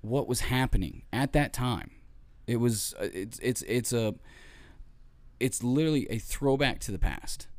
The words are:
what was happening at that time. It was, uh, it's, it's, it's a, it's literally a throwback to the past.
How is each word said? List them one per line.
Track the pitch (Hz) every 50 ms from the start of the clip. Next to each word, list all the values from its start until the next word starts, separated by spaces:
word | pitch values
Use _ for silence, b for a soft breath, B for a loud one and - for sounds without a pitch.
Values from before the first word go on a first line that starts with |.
what | - 107 117 143 135 -
was | 123 -
happening | - - 131 127 131 127 - - 139 - - - - - -
at | 123 139 135
that | - 151 143 - -
time. | - 127 123 120 87 - - - - - - - - - - - - -
It | - 117 117
was, | 117 123 113 104 - - - -
uh, | - 95 -
it's, | 92 95 110 - -
it's, | - 117 127 -
it's | - - 110 123 113 - 123
a, | 120 113 107 104 - B B B B B B B B B B B B B - - - - - - - - - - -
it's | 120 127 - - 117
literally | 123 127 143 160 160 156 143 - -
a | - 113
throwback | - - - - 139 139 135 131 143 131 107 -
to | - -
the | 101 90
past. | - - 69 - - - - - - - -